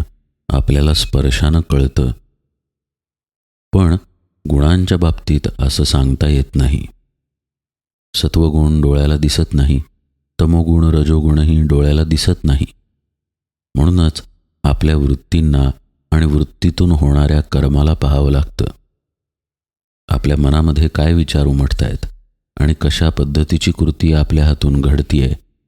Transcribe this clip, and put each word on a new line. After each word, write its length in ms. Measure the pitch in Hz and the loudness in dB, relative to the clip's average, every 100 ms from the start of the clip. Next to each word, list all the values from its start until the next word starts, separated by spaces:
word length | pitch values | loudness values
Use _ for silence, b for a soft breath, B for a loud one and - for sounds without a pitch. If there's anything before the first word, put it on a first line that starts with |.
| - _ _ _ - | -8 _ _ _ -4
आपल्याला 460 | 69 - 69 76 | -2 0 2 2
स्पर्शानं 640 | 78 - 69 67 - 76 82 | 0 -2 -2 0 0 0 0
कळतं." 520 | - 69 67 - 64 - _ _ _ _ _ _ _ _ _ _ _ _ _ _ _ | 0 0 0 -2 -4 -6 _ _ _ _ _ _ _ _ _ _ _ _ _ _ _
पण 240 | 95 87 87 - _ _ _ 73 | 0 2 0 -6 _ _ _ -4
गुणांच्या 500 | 71 73 90 92 90 | 0 2 2 0 0
बाबतीत 500 | 85 - - 73 - - | 0 -2 -2 -2 -2 -4
असं 260 | 67 - | -4 -2
सांगता 440 | 73 71 67 64 73 | -2 0 0 0 0
येत 280 | 69 65 69 | 0 -2 -2
नाही. 300 | 64 69 - - _ _ _ _ _ _ _ _ _ _ _ - | 0 -2 -6 -18 _ _ _ _ _ _ _ _ _ _ _ -6
सत्वगुण 640 | 80 82 80 78 76 78 | -2 0 0 2 0 2
डोळ्याला 360 | 73 71 71 76 | 0 0 0 0
दिसत 380 | 73 80 78 | -2 -2 -2
नाही, 260 | 73 69 67 - _ _ _ _ - | 0 0 0 -4 _ _ _ _ -2
तमोगुण, 440 | 80 85 82 82 | 0 2 2 2
रजोगुणही 760 | 82 78 73 78 76 76 76 80 | 2 2 2 0 2 2 2 2
डोळ्याला 420 | 76 71 73 73 | 2 2 2 0
दिसत 400 | 80 80 - 87 | 0 -2 -2 -2
नाही. 220 | 76 67 - _ _ _ _ _ _ _ _ _ _ | -2 -2 -4 _ _ _ _ _ _ _ _ _ _
म्हणूनच 480 | 64 80 90 80 - - _ _ _ | -2 0 2 0 -2 -14 _ _ _
आपल्या 320 | 73 69 76 78 | -2 0 0 0
वृत्तींना 720 | 69 67 - 85 78 69 67 - _ _ - | 0 -2 -4 -2 0 0 0 -4 _ _ -4
आणि 160 | 78 80 | 0 0
वृत्तीतून 640 | 73 73 - 87 - 87 | 0 -2 -4 -2 0 0
होणाऱ्या 500 | 78 71 71 73 76 | 2 2 2 2 0
कर्माला 540 | - 69 69 71 76 | 0 -2 0 2 0
पाहावं 360 | 80 71 71 71 | 0 0 0 2
लागतं. 340 | 69 69 - - - _ _ _ _ _ _ _ _ _ _ _ _ - | 0 -2 -4 -8 -8 _ _ _ _ _ _ _ _ _ _ _ _ -6
आपल्या 280 | 67 69 73 | -4 0 0
मनामध्ये 520 | 69 76 80 73 78 | 2 2 0 0 0
काय 240 | - 78 | 0 0
विचार 340 | 85 76 73 71 | 0 0 0 0
उमटतायत 600 | 69 69 - 67 67 - - _ _ _ - | 0 0 -2 -4 -6 -10 -16 _ _ _ -4
आणि 180 | 73 | -2
कशा 360 | 78 73 - 80 | 0 -2 0 -2
पद्धतीची 640 | 76 71 73 76 80 - | -2 -2 -2 0 -2 -2
कृती 400 | - 76 - 80 | -2 -2 0 0
आपल्या 340 | 78 73 78 73 | 2 2 2 2
हातून 340 | 71 71 69 | 0 0 0
घडतीये, 540 | 69 71 69 71 65 - _ _ | 0 0 0 0 -2 -4 _ _